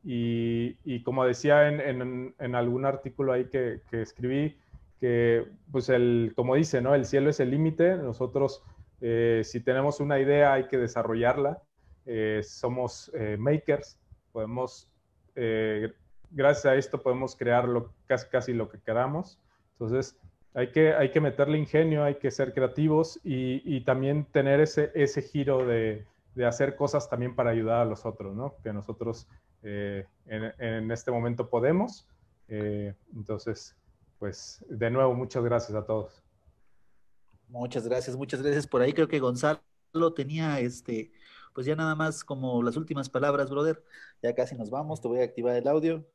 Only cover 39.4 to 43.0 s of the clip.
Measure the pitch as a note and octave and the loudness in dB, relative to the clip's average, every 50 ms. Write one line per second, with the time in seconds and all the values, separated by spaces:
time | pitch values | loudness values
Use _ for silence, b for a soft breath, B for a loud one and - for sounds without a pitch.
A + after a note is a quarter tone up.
39.4 | C#3 D3+ D#3 - _ _ _ _ _ _ - D#3+ E3+ E3 E3 - C3+ C#3 D3+ D#3+ | 0 0 0 0 _ _ _ _ _ _ 0 2 2 2 2 -2 -6 -4 -4 -2
40.4 | D#3+ D#3 D3 C#3 A#2+ B2 B2 - _ - A#2 A2 A2 - B B B B B B | -2 -2 0 0 -2 -4 -4 -8 _ -6 -6 -6 -6 -10 B B B B B B
41.4 | B B B C3+ B2+ C#3 D3+ D#3 D#3+ D#3+ D#3 D3+ D#3+ D#3 D3+ - - - C#3+ C3 | B B B -6 -4 -4 -2 0 0 -2 -2 -2 -2 -4 -4 -6 -10 -10 -8 -6
42.4 | C3 B2+ B2 A#2+ A#2+ A#2+ A#2 D3+ D#3+ - D#3 C#3 | -4 -2 0 2 0 0 0 -2 -4 -4 -6 -6